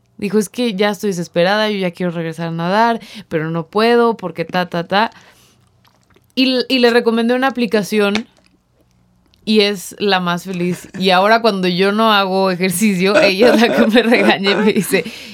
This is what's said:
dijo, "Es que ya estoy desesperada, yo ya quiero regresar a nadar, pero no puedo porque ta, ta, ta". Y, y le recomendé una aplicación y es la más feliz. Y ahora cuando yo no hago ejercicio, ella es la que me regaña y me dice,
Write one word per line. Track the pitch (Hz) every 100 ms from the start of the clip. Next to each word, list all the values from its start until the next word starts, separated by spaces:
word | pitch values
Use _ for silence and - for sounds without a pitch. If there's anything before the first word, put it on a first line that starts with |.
| _ -
dijo, | 208 208
"Es | 214
que | - 247 185
ya | 208
estoy | 208 208
desesperada, | 175 165 175 175 208 214
yo | 208
ya | 185
quiero | 170 180
regresar | 170 165 160 170
a |
nadar, | 165 170 202 233 226 220 214 -
pero | 165 156
no | 165 165
puedo | 202 226 240 233 220
porque | 180 165 165
ta, | 180 180
ta, | 175 175
ta". | 190 226 - - _ _ _ _ _ _ _ _ _ _ -
Y, | 262 254 240
y | 262
le | 240
recomendé | 233 233 226 233 247
una | 269
aplicación | 262 240 214 190 214 202 208 233 _ _ _ _ _ _ _ _ _ _ _ -
y | 214
es | 202 202 - -
la | 202 185
más | 180 175 180
feliz. | 185 180 175 - 190
Y | 185
ahora | 185 202 226
cuando | 220 196 180
yo | 175 190
no | 208 226
hago | 208 196 190 190
ejercicio, | 175 185 175 214 185 185 202
ella | 202 185 240
es | 220
la | 226 -
que | 220
me | 226
regaña | 220 233 208 185 196
y | 196
me | 214
dice, | 220 175 190 220 - -